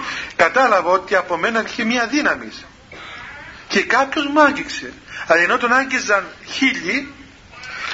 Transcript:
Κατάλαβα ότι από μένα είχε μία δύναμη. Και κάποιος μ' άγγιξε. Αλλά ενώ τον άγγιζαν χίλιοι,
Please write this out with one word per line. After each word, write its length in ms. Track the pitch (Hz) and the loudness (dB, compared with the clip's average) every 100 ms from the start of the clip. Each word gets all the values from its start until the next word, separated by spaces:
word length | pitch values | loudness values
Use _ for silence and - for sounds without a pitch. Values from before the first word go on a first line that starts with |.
| - - - - | -6 -8 -8 2
Κατάλαβα 560 | 165 254 254 196 165 | 4 4 4 4 4
ότι 240 | 185 185 196 | 2 2 0
από 220 | 180 165 | 0 -2
μένα 260 | 208 226 - | 0 0 -2
είχε 160 | - | -4
μία 240 | 226 247 226 | -2 0 0
δύναμη. 440 | 294 196 135 113 - - - - - - - - - - - - | 0 0 -2 -6 -14 -18 -20 -20 -18 -16 -16 -16 -16 -18 -18 -2
Και 160 | 196 | -2
κάποιος 440 | - 233 269 311 285 | 2 2 2 0 0
μ' 120 | 302 | 4
άγγιξε. 540 | 285 - - - 123 - - - - | 4 4 -6 -8 -10 -16 -16 -10 2
Αλλά 140 | 165 | 4
ενώ 160 | 175 240 | 4 2
τον 160 | 233 | 4
άγγιζαν 520 | 254 269 254 196 202 180 - - | 2 2 -2 2 0 0 -16 -12
χίλιοι, 600 | - 262 185 170 262 277 - - - - - - - - | 0 0 0 -4 -4 -4 -16 -20 -20 -20 -18 -14 -10 -10